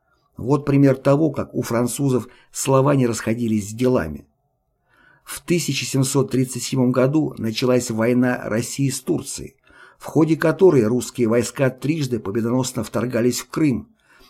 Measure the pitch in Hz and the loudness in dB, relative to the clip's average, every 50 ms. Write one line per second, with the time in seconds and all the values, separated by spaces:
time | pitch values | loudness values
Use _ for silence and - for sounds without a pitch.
0 | _ _ _ _ _ _ _ - 90 117 143 147 143 143 139 139 139 139 131 135 | _ _ _ _ _ _ _ -10 -2 -2 -2 0 0 2 4 4 6 4 4 2
1 | - 139 139 143 160 151 135 117 92 - - - 127 - 117 113 123 120 - - | 2 2 2 2 2 0 -2 -4 -8 -6 -6 -8 -6 -2 -2 -2 -2 -2 -2 -2
2 | 143 139 127 123 110 - - - _ _ _ - - - 135 135 135 143 147 139 | 0 0 0 0 -2 -4 -12 -20 _ _ _ -6 -2 0 2 2 4 4 2 2
3 | 127 117 117 - - 110 110 120 120 113 110 107 101 98 110 113 127 127 127 113 | 2 0 0 -2 -4 -4 -2 -2 -2 0 0 -2 -2 -4 -6 -2 0 0 2 0
4 | 82 80 73 - - _ _ _ _ _ _ _ _ _ _ _ _ _ _ _ | 0 -4 -8 -12 -14 _ _ _ _ _ _ _ _ _ _ _ _ _ _ _
5 | _ _ _ _ _ - - - - - 175 175 - - 143 - - - - 135 | _ _ _ _ _ -16 -16 -14 -4 -2 -2 0 0 -2 -4 -4 -4 -2 0 0
6 | 135 131 - 139 135 135 - 127 131 127 - 127 - - - 135 127 123 123 127 | 0 2 2 0 0 0 0 -2 -2 -2 -4 -8 -8 -4 -2 0 0 2 2 2
7 | 123 135 143 156 147 131 - - 104 113 110 - 135 123 127 123 123 - 113 110 | 2 2 2 0 0 -2 -4 -6 -6 -6 -4 -2 0 2 2 2 0 -2 -2 0
8 | 110 117 123 123 127 127 123 - - - 107 110 123 - - - 139 135 131 - | 0 2 2 2 2 2 0 -2 -4 -4 -4 -4 -4 -4 -4 -2 -2 -2 -2 -4
9 | - - 170 139 - - - - 67 - - _ _ _ _ - - - _ _ | -4 -4 -4 -4 -4 -8 -12 -12 -12 -14 -18 _ _ _ _ -20 -20 -20 _ _
10 | - - - 151 165 156 160 143 - 160 156 156 196 185 160 135 107 107 123 123 | -18 -2 2 2 4 4 2 2 2 0 4 6 6 6 8 6 4 4 2 0
11 | 113 - - - 120 110 117 120 113 - - - 135 131 123 - - 139 160 165 | -2 -4 -2 -2 0 2 2 2 0 -2 -2 0 0 0 0 -2 -4 -2 -2 -2
12 | 143 120 123 110 110 98 98 117 110 117 123 127 127 123 - 131 104 - - 107 | -2 -2 -4 -4 -4 -4 -4 -2 -2 0 0 0 -2 -2 -4 -6 -8 -4 -4 -4
13 | 104 123 120 113 113 123 120 - - - - - 156 147 120 107 - - _ _ | -4 -2 -2 0 0 0 0 -2 -6 -8 -2 0 2 2 2 0 -4 -10 _ _
14 | _ _ _ _ _ _ | _ _ _ _ _ _